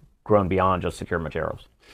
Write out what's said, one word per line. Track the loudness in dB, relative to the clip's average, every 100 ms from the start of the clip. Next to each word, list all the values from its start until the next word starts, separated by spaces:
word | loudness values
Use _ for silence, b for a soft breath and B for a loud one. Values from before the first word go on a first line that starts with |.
| -18 _
grown | 2 2 4
beyond | 2 2 2
just | -2 -6
secure | -4 -4
materials. | -4 -6 -6 -8 -14 _ b